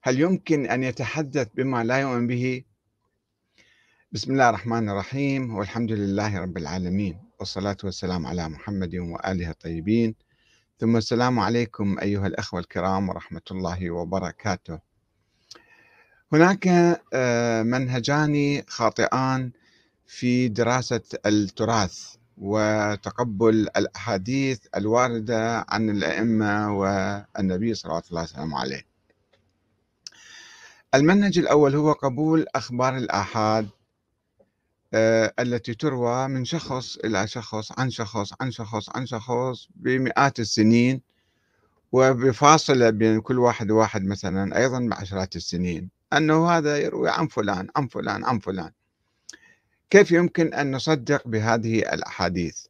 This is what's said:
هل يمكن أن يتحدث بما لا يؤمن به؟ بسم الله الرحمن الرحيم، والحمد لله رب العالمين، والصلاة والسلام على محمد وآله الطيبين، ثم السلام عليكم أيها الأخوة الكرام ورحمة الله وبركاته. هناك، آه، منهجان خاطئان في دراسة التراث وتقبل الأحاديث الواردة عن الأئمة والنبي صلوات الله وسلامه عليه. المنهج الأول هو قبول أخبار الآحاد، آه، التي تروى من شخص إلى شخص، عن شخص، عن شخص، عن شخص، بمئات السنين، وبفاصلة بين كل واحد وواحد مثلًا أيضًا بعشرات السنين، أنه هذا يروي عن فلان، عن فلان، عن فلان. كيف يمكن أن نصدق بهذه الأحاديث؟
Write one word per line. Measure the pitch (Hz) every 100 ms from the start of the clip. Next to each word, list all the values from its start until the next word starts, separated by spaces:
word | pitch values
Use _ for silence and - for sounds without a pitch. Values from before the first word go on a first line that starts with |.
هل | - 127
يمكن | 165 190 - 151 135
أن | 123
يتحدث | 131 120 123 151 147 143 120
بما | - 131 123
لا | 117 131
يؤمن | 139 123 120
به؟ | 123 127 127 127 _ _ _ _ _ _ _ _ _ _ _ _ _ _
بسم | - 110
الله | 135 123
الرحمن | 107 110 117 107
الرحيم، | 101 92 135 139 135 127 104
والحمد | 98 117 117
لله | 107 101 98 107 98
رب | 92 87
العالمين، | 76 90 90 95 101 82 - _
والصلاة | 101 - 101 98
والسلام | 98 90 92 92 67
على | 87 80
محمد | 76 - 101 90 90
وآله | 87 82 - 95 85
الطيبين، | 76 82 82 85 117 113 110 _ _ _ _ _ _
ثم | 113 117
السلام | 107 120 123 123
عليكم | 98 117 117 - 101 95
أيها | 101 101 98
الأخوة | - 101 87
الكرام | 87 - 90 95 95
ورحمة | 87 - 80 -
الله | 95 92 90 90
وبركاته. | 85 85 92 87 - 110 90 - 80 _ _ _ _ _ _ _ - _ _ _ _ _ _ _
هناك، | 151 175 196 185 175 175 - _
آه، | 131 127 117 120 113
منهجان | 113 127 127 127 117 143 151 147 143 143 -
خاطئان | - 110 - 107 127 131 131 127 - _ _ _ _ _
في | - 123 123 127
دراسة | 104 113 127 120 117 - - 104
التراث | 107 98 - 110 113 92 - - - _ _
وتقبل | 98 107 107 107 104 101 - - 123 98 113 110 104 -
الأحاديث | 101 - - 101 98 135 135 127 _ 95
الواردة | 104 117 127 117 110 113 113 113 -
عن | 104 110
الأئمة | 104 80 85 113 110 107 104 107 101
والنبي | 98 98 98 101 104 - 95 92 113
صلوات | 104 85 82 -
الله | 82
وسلامه | 82 - 78 71
عليه. | 64 67 - _ _ _ _ _ _ _ _ _ _ _ - _ - - - - - _ _ 135
المنهج | 151 196 202 175
الأول | - 147 143 143
هو | 151
قبول | 147 139 127 156 160 - -
أخبار | - 123 131 131
الآحاد، | 120 98 95 113 107 110 104 _ _ _ _ _ _ _ _ _ _ _ _
آه، | 107 113 113 110 -
التي | 123 120 -
تروى | 110 156 131 120 123 135
من | 131 123
شخص | 165 - 131 123 -
إلى | 110 98 107
شخص، | 123 110 110 107 -
عن | 131
شخص، | - 104 110 101 -
عن | 131
شخص، | 113 107 110 - -
عن | 127
شخص، | 120 117 120 127 123 - -
بمئات | 127 131 131 - 139 -
السنين، | 107 - 110 117 123 131 _ _ _ _ _ _ _ _ _
وبفاصلة | 127 131 123 131 120 143 156 - 135 117
بين | 110 110 110
كل | 110 127
واحد | 120 113 104
وواحد | 110 107 107 95
مثلًا | 101 98 95 98 98
أيضًا | 127 127 120
بعشرات | - 95 95 92 87
السنين، | - 87 90 82 92 _ _
أنه | 143 156 156 170
هذا | 170 147 147
يروي | - - 151
عن | - 151
فلان، | - 104 98 95 -
عن | 135
فلان، | 104 - 101 -
عن | 120
فلان. | - 95 78 _ _ _ _ _ _ - _ _ _ _ _
كيف | 196 196
يمكن | 170 175 - 160
أن | - 143 135
نصدق | 156 156 117 143 123
بهذه | 110 110 117 113 110
الأحاديث؟ | - 80 - - 90 90 82 - -